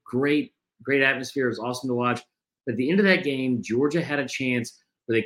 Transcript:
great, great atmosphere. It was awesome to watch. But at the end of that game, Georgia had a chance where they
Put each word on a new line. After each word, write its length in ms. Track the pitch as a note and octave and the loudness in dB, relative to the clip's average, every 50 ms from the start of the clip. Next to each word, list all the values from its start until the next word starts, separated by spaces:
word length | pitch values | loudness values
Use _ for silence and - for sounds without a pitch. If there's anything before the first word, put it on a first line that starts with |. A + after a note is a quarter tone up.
| - | -10
great, 480 | - - B2 C#3 C#3+ D3 D3+ - - _ _ _ _ _ - | -6 -2 0 2 2 2 2 0 -2 _ _ _ _ _ -10
great 200 | - C3 C#3 C#3 | -4 0 2 4
atmosphere. 440 | C3+ C3+ C3+ B2+ C3 B2 - C#3+ C3 | 4 2 2 0 -4 -6 -2 -2 0
It 20 | A#2+ | 0
was 100 | A2 G#2+ | -2 -2
awesome 300 | A2 B2 B2 B2 - C3 | -4 -6 -6 -4 -4 -2
to 40 | B2 | -2
watch. 260 | A#2+ A#2+ B2 A#2+ A#2 - _ _ _ _ _ _ _ - | 0 0 0 0 -2 -6 _ _ _ _ _ _ _ -8
But 80 | C3 B2 | -6 -4
at 40 | |
the 120 | A2 B2+ C#3 | -2 0 2
end 100 | F3 G3 | 2 4
of 60 | G#3 | 4
that 180 | G3 F3 - - | 4 4 2 2
game, 360 | C#3+ C3+ C3 C3 C3 B2+ A2+ | -2 -2 -2 0 0 0 -2
Georgia 400 | G2 - A2 B2 C#3+ D3 D3 E3+ | -2 -2 0 2 2 2 2 0
had 180 | C#3+ C3 D3 C#3+ | -2 -2 -2 -4
a 80 | C3+ | -4
chance 520 | B2 - - C3+ B2+ B2 A#2+ A#2 - - _ _ _ _ _ _ | -4 -4 -4 -2 -2 -2 -2 -2 -6 -10 _ _ _ _ _ _
where 140 | - A2+ A2+ | -2 0 0
they 20 | A2 | 2